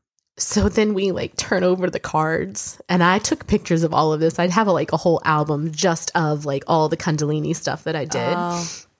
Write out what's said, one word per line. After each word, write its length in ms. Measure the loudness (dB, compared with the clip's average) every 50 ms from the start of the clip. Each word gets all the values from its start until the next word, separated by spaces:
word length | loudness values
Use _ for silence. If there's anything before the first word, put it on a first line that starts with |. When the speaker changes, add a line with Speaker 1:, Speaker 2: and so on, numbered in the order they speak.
| _ _ _ _ _ _ _
Speaker 1:
so 320 | -8 -6 -2 0 2 2 2
then 260 | 2 2 2 2 2
we, 180 | 0 0 0 -2
like, 240 | -2 -6 -6 -6
turn 260 | -6 -4 0 0 2 4
over 260 | 2 2 2 0 -2
the 120 | -2 -4
cards, 800 | -6 -2 0 0 0 2 0 -2 -4 -4 -6 -6 -8 -8 -8 -12 -4 0
and 140 | 2 4 4
I 140 | 4 4 2
took 260 | 0 -2 -2 -4 0
pictures 360 | 0 -2 0 2 0 0 0 2
of 100 | 2 2
all 180 | 2 2 2 2
of 60 | 2
this. 180 | 0 0 2 0
I'd 120 | 0 2
have 160 | 2 2 2
a, 60 | 4 2
like, 200 | 2 0 0 -2
a 40 |
whole 240 | 0 2 2 2 2 2
album 460 | 2 2 2 2 0 -2 -2 -2 -4 -4
just 380 | 0 0 0 0 0 -4 -2 -2
of, 300 | 0 0 0 0 -2 -2
like, 200 | -4 -4 -4 0
all 220 | 0 2 2 2 2
the 80 | 0
Kundalini 580 | -2 -2 -2 -2 0 0 0 0 -2 -2 -2 -4
stuff 300 | -4 -4 -4 -6 -4 -6
that 100 | -6 -4
I 100 | -4 -4
did. 300 | -4 -4 -4 -2 -2 0
Speaker 2:
Oh. 300 | 0 -2 -2 -2 -4 -6 -8 -10 -14 -16 _ _ _